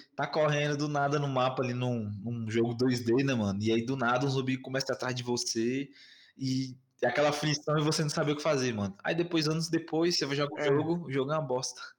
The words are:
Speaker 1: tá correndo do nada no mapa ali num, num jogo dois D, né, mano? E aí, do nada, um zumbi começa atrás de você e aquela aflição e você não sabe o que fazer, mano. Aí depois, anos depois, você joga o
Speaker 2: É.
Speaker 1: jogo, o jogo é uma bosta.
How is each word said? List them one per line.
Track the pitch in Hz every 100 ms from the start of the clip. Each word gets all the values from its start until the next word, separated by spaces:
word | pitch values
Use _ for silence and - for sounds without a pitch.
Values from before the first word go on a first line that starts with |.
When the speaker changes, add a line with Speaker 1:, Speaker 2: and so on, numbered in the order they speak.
| - -
Speaker 1:
tá | 151
correndo | 160 151 147 147 143
do | 151
nada | 147 143 147
no | 143
mapa | 131 127 131
ali | 123
num, | 123 127 120 104 104
num | 107 120 110
jogo | 113 117
dois | 117 127 120
D, | 107 123 139
né, |
mano? | 123 101 98
E | 110
aí, | 113 117
do | 135
nada, | 120 127 139
um |
zumbi | 135 131 131
começa | 131 131 135
atrás | 123 127
de | 127
você | 120 120 - 113 113 131 139 - - - - -
e | 131 131 131 - _ _
aquela | 120 147 147
aflição | 147 156 147 - 151
e |
você | 151 156
não | 151
sabe | 165 147
o | 147
que |
fazer, | 165 143 127
mano. | 110 98 -
Aí | - 170
depois, | 170 165 151
anos | 160 165
depois, | 165 160 156 170 175
você | 139 139
joga | 143
o | 147
Speaker 2:
É. | 147
Speaker 1:
jogo, | 143 156 170 143
o |
jogo | 135 135
é | 156
uma | 143
bosta. | 127 131 - -